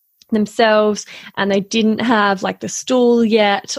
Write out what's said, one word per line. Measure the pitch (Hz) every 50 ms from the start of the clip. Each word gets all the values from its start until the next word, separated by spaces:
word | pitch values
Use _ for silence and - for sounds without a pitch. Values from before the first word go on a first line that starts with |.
| _ _ _ _ _ _
themselves | - 214 214 202 - - 233 220 214 214 214 214 208 202 - - - - - - -
and | - 196 202
they | 196 196
didn't | 190 196 - 226 214 220 220 214
have, | 214 233 254 214 208 202 196 190 202
like, | 190 185 -
the | - 175
stool | - - - - 262 254 247 240 240 233 233
yet | 220 214 220 208 202 202 196 - - -